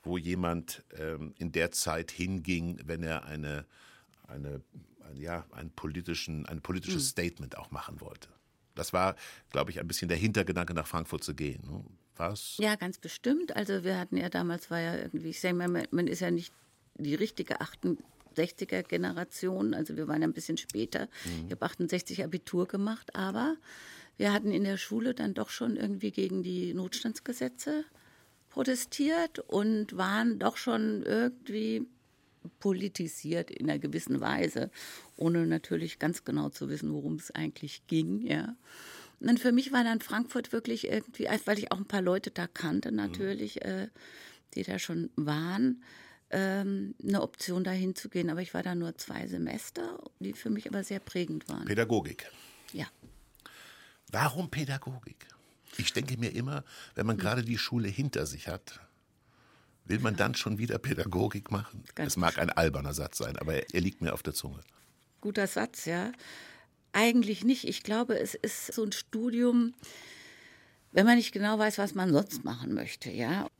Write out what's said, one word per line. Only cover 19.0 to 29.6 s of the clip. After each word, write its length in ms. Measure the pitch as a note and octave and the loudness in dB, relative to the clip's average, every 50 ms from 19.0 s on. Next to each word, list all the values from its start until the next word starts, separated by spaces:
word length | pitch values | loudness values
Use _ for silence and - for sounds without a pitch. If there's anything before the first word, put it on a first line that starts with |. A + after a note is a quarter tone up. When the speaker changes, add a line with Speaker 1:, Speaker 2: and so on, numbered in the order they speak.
| F3+ F#3 E3+ E3+ F3 - - - F3+ F#3 F#3 F#3+ G3+ - - | 2 0 -2 -2 -4 -6 -6 -4 -2 0 0 2 2 2 2
Speaker 2:
also 220 | - D#3 D3+ D3+ | 2 0 -2 -2
wir 120 | D#3 D#3 | -4 -2
waren 140 | D3 D3+ D#3 | 0 2 2
ja 60 | D#3+ | 2
ein 60 | E3 - | 2 0
bisschen 240 | E3 - - E3 | -2 -2 -2 -2
später. 480 | D#3+ - - - G#2 A#2 - - - - - - - - | -4 -4 -4 -4 -4 -2 -2 -2 -4 -4 -4 -8 -10 -8
Speaker 1:
Mhm. 200 | F2+ E2+ D#2+ E2 | -6 -4 -4 -4
Speaker 2:
Ich 60 | F#2 - | -6 -4
hab 100 | - - | -2 -2
achtundsechzig 600 | F3 - - F3 D#3+ F#3 F3+ - - F3 F#3+ C#3 | -2 0 0 -2 0 0 -2 -2 -4 -4 -4 -4
Abitur 440 | D#3+ F3+ E3+ - - F#3 F3 F#3 | -2 -4 -6 -4 -2 0 0 0
gemacht, 480 | - - G3 G3+ A3 A3+ - - - - | 0 0 -2 0 -2 -2 -4 -8 -8 -4
aber 400 | G3 F#3+ F#3+ G3 A3+ B3+ D#4 D#4+ - - - - - - - - - - - _ | -4 -2 0 0 2 2 2 0 -2 -4 -18 -18 -18 -16 -18 -18 -18 -20 -10 _
wir 160 | - G#3 G3+ G3+ | 0 2 4 4
hatten 180 | G#3 G#3+ G#3 | 4 2 2
in 120 | F#3+ F#3+ G3+ | 2 2 2
der 120 | G3 G3 | 2 0
Schule 360 | G3 - - G#3 A3+ A#3 B3+ B3 | -2 -4 -2 -2 0 0 0 0
dann 200 | - - G3 F#3 | 0 0 -2 0
doch 160 | - G#2+ - | -2 -4 -4
schon 280 | - - A#3 A#3+ G#3 | -4 -2 0 0 0
irgendwie 340 | - D3+ G3+ G3+ F#3+ G#3+ G3+ | 0 0 0 -2 0 -2 -2
gegen 320 | - G3 F#3+ F#3 F#3+ F#3+ F3+ | 0 0 0 0 0 0 -2
die 300 | F3+ F3+ F3+ F3+ F3 E3+ | -2 -2 -2 -2 -2 -2
Notstandsgesetze 1120 | F#3 F3+ F#3 - - - A3+ A3 - - B3+ A#3+ - B3+ B3+ B3 - - D4 D4+ D4+ D#4 - - - - - - - - _ _ _ _ _ | -2 -2 -2 -4 -4 -2 -4 -4 -4 -6 -6 -4 -2 -2 -4 -4 -4 -4 -2 -2 -2 -2 -6 -12 -20 -20 -20 -20 -20 -20 _ _ _ _ _
protestiert 880 | - C4+ B3 C4 B3+ B3 - - - - C#4 D#4 E4 E4+ E4 D#4+ - - | -4 -2 2 2 2 0 0 -4 0 0 2 4 4 2 2 0 -2 -8
und 560 | - - - G3+ | -6 0 2 2